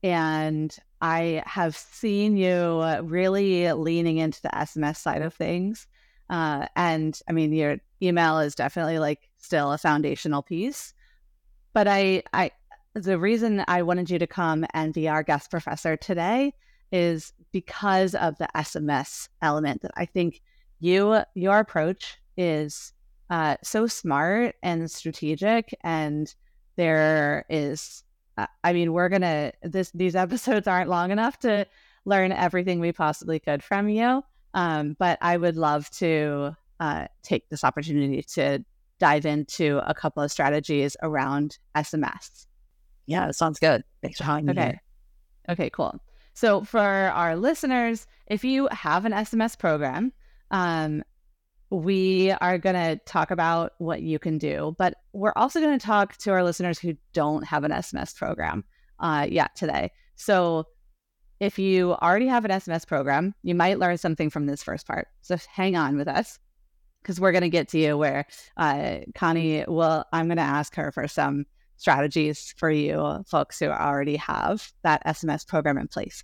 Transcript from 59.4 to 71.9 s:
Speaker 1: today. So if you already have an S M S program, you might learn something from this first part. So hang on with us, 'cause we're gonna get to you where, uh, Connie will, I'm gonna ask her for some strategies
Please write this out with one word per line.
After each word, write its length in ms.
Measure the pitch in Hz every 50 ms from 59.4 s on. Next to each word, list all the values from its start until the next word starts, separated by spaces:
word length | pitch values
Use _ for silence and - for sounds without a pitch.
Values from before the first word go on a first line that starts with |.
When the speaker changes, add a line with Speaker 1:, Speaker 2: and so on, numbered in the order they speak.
| 143 - _
Speaker 1:
today. 340 | - - 156 143 - - - _ _ _ _ _
So 520 | - - - 208 185 180 170 165 160 160 - _ _ _ _ _ _ _ _ _ _ _ _ _ _
if 180 | 202 196 - -
you 360 | 190 190 185 185 180 180 175
already 320 | - - 170 180 208 247
have 180 | 262 254 240 214
an 60 | 214
S 180 | 190 190 - -
M 60 | 165
S 100 | 165 -
program, 500 | - - 143 139 135 139 143 170 190 202 _ -
you 120 | 175 175
might 240 | 175 170 185 202 -
learn 180 | 185 175 175
something 340 | 170 - 180 160 - 160 151
from 160 | - 151 147
this 160 | 143 143 143 -
first 240 | - - 151 -
part. 220 | - - 170 - - _ _ _
So 140 | - 180 170 - -
hang 280 | - - 185 190 185
on 200 | 170 156 135 143
with 100 | 143 147
us, 320 | 147 135 165 220 - - - _ _ _ _ _ _ _ _ _ _ _ _ _
'cause 160 | - 185 170
we're 120 | 185 190 175
gonna 160 | 185 180 175
get 200 | 160 170 147 -
to 100 | - 160
you 180 | 156 151 151
where, 300 | 147 151 143 139 139 143 _ - - - - _
uh, 420 | - 170 151 139 143 147 - - - - - -
Connie 500 | - - 165 165 165 165 160 156 151 -
will, 380 | - 170 160 165 160 160 156 - _ -
I'm 160 | 165 160 165
gonna 140 | 170 165 156
ask 320 | 143 139 147 151 - -
her 160 | - 151 151 -
for 160 | - - 143
some 380 | - - 143 139 143 143 143 _ _ _ _ _ _
strategies 800 | _ - -